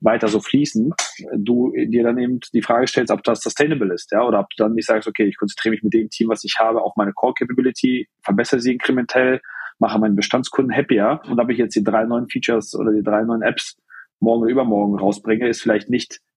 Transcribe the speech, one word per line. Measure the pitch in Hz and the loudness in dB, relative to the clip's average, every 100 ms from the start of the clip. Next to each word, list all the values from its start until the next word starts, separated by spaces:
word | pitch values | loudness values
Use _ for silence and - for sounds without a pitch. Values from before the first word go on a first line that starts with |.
weiter | 110 113 107 | 0 2 2
so | 104 | 0
fließen, | - 135 147 110 131 - - - - 117 | 2 0 2 0 0 -2 -8 -12 -8 -4
du | 104 120 127 | 0 2 2
dir | - 110 117 | 0 0 2
dann | 117 123 | 2 2
eben | 123 127 - | -2 -4 -2
die | 117 | -2
Frage | 101 120 127 | 2 2 2
stellst, | 135 117 | 0 0
ob | 104 | 0
das | - 110 | 0 -2
sustainable | 113 - 151 143 98 | -4 0 0 0 -2
ist, | 87 - | -4 -2
ja, | 104 | 0
oder | 120 104 | 2 2
ob | 98 | 0
du | - | -2
dann | 110 | 0
nicht | 113 113 | 0 0
sagst, | 110 110 | 0 0
okay, | - | 0
ich | 104 - | 0 0
konzentriere | 104 - 113 | -6 -2 -2
mich | 110 | 0
mit | 104 | 2
dem | 113 110 | 0 0
Team, | - 113 | -2 -2
was | 107 | 0
ich | - - | -2 0
habe, | 113 113 | 2 2
auf | 95 110 | -2 0
meine | 101 | -2
Core | - 127 - | 0 -2 0
Capability, | 123 127 127 - 127 127 - _ | -2 0 0 0 0 0 -6 _
verbessere | - 101 117 127 | -2 0 2 0
sie | 123 | 0
inkrementell, | 123 - 127 120 127 127 127 - - - - | 0 0 0 0 2 2 0 -6 -16 -16 0
mache | 110 107 | 2 2
meinen | 107 101 | 2 2
Bestandskunden | - 123 127 - 131 131 | 0 -2 0 0 0 0
happier | 143 107 110 156 - | 2 2 4 0 -2
und | 120 | 0
ob | 120 | 0
ich | 117 | 0
jetzt | 110 110 | 0 0
die | 104 | 2
drei | 110 | 0
neuen | 113 117 120 | 0 -2 -4
Features | 127 120 117 107 101 | -4 0 0 -2 -4
oder | 110 | 0
die | 107 | 0
drei | 101 104 | 2 0
neuen | 113 113 | 0 0
Apps | 107 - - - _ - - _ | -2 -4 -10 -16 _ -20 -20 _
morgen | 113 117 | 0 2
oder | 113 | 2
übermorgen | 131 120 104 104 98 | 2 2 0 0 0
rausbringe, | 98 101 113 110 120 | 0 -2 -2 0 0
ist | 113 | 0
vielleicht | 117 107 - | 0 0 0
nicht | 123 - - _ | -4 -4 -14 _